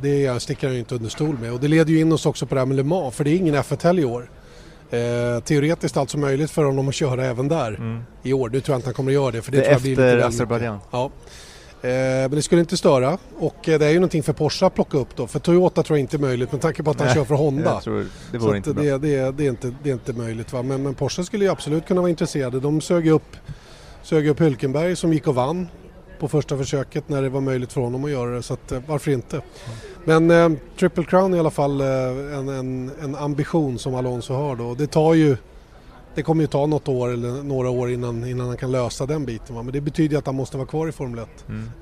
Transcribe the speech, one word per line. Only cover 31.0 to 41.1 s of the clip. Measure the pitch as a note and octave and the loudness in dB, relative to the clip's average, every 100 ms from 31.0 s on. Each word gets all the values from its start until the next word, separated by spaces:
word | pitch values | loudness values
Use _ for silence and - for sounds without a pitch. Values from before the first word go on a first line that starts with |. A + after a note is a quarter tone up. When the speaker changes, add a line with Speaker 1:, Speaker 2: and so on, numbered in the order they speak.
Speaker 1:
Crown | E3 F#3 F#3+ | 2 4 4
är | F3+ | 2
i | |
alla | D#3+ | 2
fall, | - C#3+ C#3 | 2 0 0
eh, | C3+ | 0
en, | C3 B2+ C3 C#3 C#3+ C3+ | 0 -2 -4 -6 -8 -6
en, | C3+ C3 B2+ B2+ C#3+ | -6 -6 -6 -8 -8
en | D3 D3+ | -8 -6
ambition | D3 C#3+ D3 E3+ D3 A#2+ | -4 -2 -2 0 0 -2
som | C#3 | -4
Alonso | B2+ B2+ B2 A2+ | -4 -4 -4 -4
har | C3 D3 B2 | -4 -2 -4
då. | A#2+ | -6
Det | B2 D3 | -4 0
tar | D#3+ D#3 | 4 6
ju, | E3 D3+ B2+ - - - - - - - | 6 6 4 -2 -20 -20 -20 -20 -20 -10
det | - | -6
kommer | D#3 D#3+ | 0 0
ju | D3 | 2
ta | C#3+ D3 | 0 0
något | D3+ - | 0 -2
år | C3 B2 | -2 -2
eller | B2 A#2+ B2+ | -4 -4 -6
några | C#3+ C3 B2+ | -4 -2 -2
år | B2 B2 | -2 -2
innan, | B2 B2 A#2 B2 | -2 -4 -6 -6
innan | B2 B2 | -6 -6
han | A#2+ | -4
kan | C3 | -2
lösa | B2+ A#2 - C3+ | -2 -2 -4 -4
den | D#3 | -4
biten, | C3+ A2+ - A#2 | -4 -8 -10 -12
va? | |
Men | A#2+ | -8
det | C#3 | -6
betyder | D3 D#3 D#3 | -4 0 0
ju | D3 | 0
att | C#3 | -2
han | |
måste | C3+ C3 C#3 | -4 -6 -6
vara | B2+ | -6
kvar | D3+ D#3+ | -6 -6
i | |
Formel | - C3+ | -6 -8